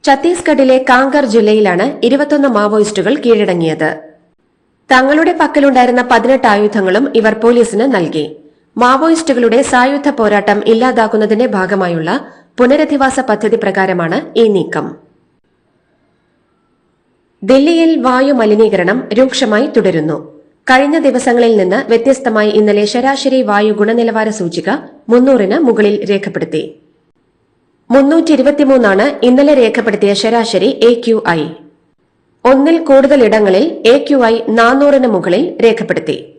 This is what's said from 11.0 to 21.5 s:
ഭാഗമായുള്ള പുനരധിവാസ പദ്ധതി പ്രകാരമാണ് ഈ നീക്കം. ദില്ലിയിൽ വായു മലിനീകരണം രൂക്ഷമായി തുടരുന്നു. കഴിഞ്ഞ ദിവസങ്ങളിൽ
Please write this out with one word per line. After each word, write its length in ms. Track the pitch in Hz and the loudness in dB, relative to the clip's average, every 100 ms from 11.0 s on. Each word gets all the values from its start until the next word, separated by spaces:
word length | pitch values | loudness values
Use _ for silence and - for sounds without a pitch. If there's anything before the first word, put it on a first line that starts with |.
| 214 214 214 214 247 208 | -2 0 -2 0 -2 -2
ഭാഗമായുള്ള 540 | 185 196 180 170 160 240 - - _ - | -4 -2 -2 -4 -4 -6 -8 -20 _ -2
പുനരധിവാസ 600 | 247 285 311 294 262 262 262 | 0 2 0 0 -2 -2 -4
പദ്ധതി 300 | 214 220 220 | -2 -2 -2
പ്രകാരമാണ് 540 | 208 190 190 185 170 196 - - | -2 -2 -2 -2 -4 -6 -6 0
ഈ 20 | 226 | 2
നീക്കം. 400 | 196 - - - - _ _ _ _ _ _ _ _ _ _ _ _ _ _ _ _ _ _ _ _ _ _ _ _ | 2 -2 -6 -8 -14 _ _ _ _ _ _ _ _ _ _ _ _ _ _ _ _ _ _ _ _ _ _ _ _
ദില്ലിയിൽ 480 | 196 262 285 339 330 311 | 0 2 2 2 0 0
വായു 320 | 247 254 277 | 0 0 0
മലിനീകരണം 760 | 269 214 214 220 196 175 233 - | 2 2 2 2 2 -2 -4 -4
രൂക്ഷമായി 520 | 220 262 - 214 214 285 240 | 0 0 0 -2 -2 0 0
തുടരുന്നു. 400 | 190 170 156 156 - - _ _ - | 0 -2 -4 -6 -10 -20 _ _ -2
കഴിഞ്ഞ 280 | 262 285 320 | 0 2 0
ദിവസങ്ങളിൽ 540 | 285 247 254 240 233 | 0 0 0 0 2